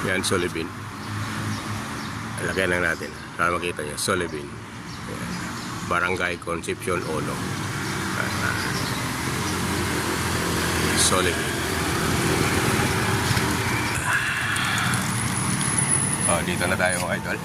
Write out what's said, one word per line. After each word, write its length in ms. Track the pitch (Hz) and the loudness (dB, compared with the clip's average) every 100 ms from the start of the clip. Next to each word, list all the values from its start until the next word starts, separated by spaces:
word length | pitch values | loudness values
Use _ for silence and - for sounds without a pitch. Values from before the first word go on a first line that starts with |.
Yan, 160 | 104 95 | 2 2
Solibin. 480 | 90 98 87 80 82 - - - - - 104 - - - - - - - - - - - | 4 2 2 -2 -4 -6 -10 -8 -6 -4 -4 -4 -4 -4 -4 -4 -4 -6 -6 -6 -6 -4
Lagyan 240 | 87 85 92 | -2 2 2
lang 140 | 87 | 4
natin 240 | 87 78 76 76 - | 2 0 -4 -8 -10
para 160 | - 85 | 0 2
makita 300 | 87 87 82 | 2 -2 -4
nyo. 160 | 73 71 | -6 -2
Solibin. 480 | - 92 85 78 71 - - - - - - | 0 0 0 -4 -8 -10 -12 -12 -10 -10 -8
Yan. 220 | - - - - - - - - | -6 -6 -6 -6 -6 -6 -6 0
Barangay 480 | 87 87 92 90 87 | 2 2 2 0 -2
Concepcion 640 | 87 85 80 90 92 90 | -2 -2 -2 -4 0 0
Uno. 320 | 82 76 64 - - - - - - - - | 0 -2 -2 -2 -4 -4 -2 -2 -2 -2 -2
Ah, 400 | - - - - - - - - - - - - - - - - - - - - - - - - 82 82 85 82 - | -2 0 0 0 0 -2 -2 -2 -2 -2 -2 -2 0 0 0 0 0 0 0 0 0 0 0 0 0 0 2 2 4
Solibin. 540 | - 92 90 82 - - - - - - - - - - - - - - - - - - - - - - - - - - - - - - - - - - - - - - - - - - - - - - - - - | 6 6 4 2 0 0 0 0 0 2 2 2 2 2 2 2 2 2 2 2 2 2 2 2 2 0 0 0 0 0 2 2 2 0 0 0 0 2 2 2 0 0 0 0 0 0 2 2 2 4 2 2 2
Oh, 140 | 85 | 2
dito 200 | 85 87 90 | 2 0 2
na 100 | 90 | 4
tayo, 240 | 90 90 | 4 4
mga 160 | 87 92 | 0 0
idol. 220 | 85 107 | -2 -4